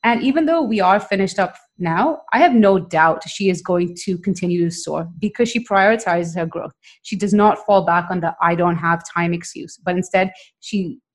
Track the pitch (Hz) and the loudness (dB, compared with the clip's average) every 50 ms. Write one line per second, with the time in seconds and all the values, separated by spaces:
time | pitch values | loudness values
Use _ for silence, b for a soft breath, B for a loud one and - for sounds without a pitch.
0 | - 226 240 233 - 262 269 320 320 302 330 330 311 214 220 208 185 180 190 208 | 2 0 0 2 0 0 0 2 2 2 2 0 0 0 0 2 2 4 2 2
1 | 196 - 202 196 196 185 - - 190 170 - - _ _ _ _ 180 170 165 175 | 2 -2 -2 -2 0 -2 0 -2 -4 -4 -4 -12 _ _ _ _ -4 -2 0 0
2 | 226 311 311 302 - - - 233 320 349 254 233 208 196 196 185 165 - - 156 | 0 0 -2 -4 -6 -2 2 4 4 4 6 6 6 6 4 2 0 -2 2 4
3 | 160 160 160 165 - 165 - - 202 190 180 175 - - 180 175 175 175 175 175 | 4 4 4 0 -6 -12 -8 -2 0 0 0 -2 -2 -2 0 0 0 -2 -6 -8
4 | - - 185 175 175 202 185 180 185 180 175 175 170 170 170 - - 160 151 156 | -6 -6 -6 -4 -2 -4 -4 -2 -2 -2 0 0 0 -2 -2 -6 -8 -6 -6 -6
5 | 165 170 175 - - 208 - - 240 226 - 233 240 - 202 196 190 202 226 226 | -6 -8 -10 -6 -6 -6 0 0 -2 0 0 -6 -4 0 2 4 4 4 2 2
6 | 226 190 170 175 175 165 165 180 165 165 - 170 160 156 - _ b b b b | 0 -2 -2 -2 -2 -4 -4 -6 -6 -6 -6 -8 -10 -10 -12 _ b b b b
7 | b - - 185 202 208 202 208 208 214 - - - - 202 196 180 170 170 175 | b -10 -6 -4 -2 0 2 4 4 4 4 2 0 2 2 2 4 2 0 0
8 | 170 175 185 180 165 165 - - 170 170 175 170 175 175 175 170 175 165 170 170 | 0 -2 -6 -4 -4 -4 -4 0 0 0 2 2 2 0 0 0 0 -2 -2 -2
9 | - - - 170 170 170 170 170 175 - - - - 170 - - _ 185 180 180 | -4 -8 -4 -4 -2 -2 -2 -4 -6 -12 -14 -14 -16 -16 -18 -10 _ -4 -4 -4
10 | 185 - - 190 185 190 185 B B B B _ - - - 202 185 165 - - | -4 -2 0 0 0 0 -4 B B B B _ -16 -6 -4 -4 -4 -4 -8 -14
11 | _ _ | _ _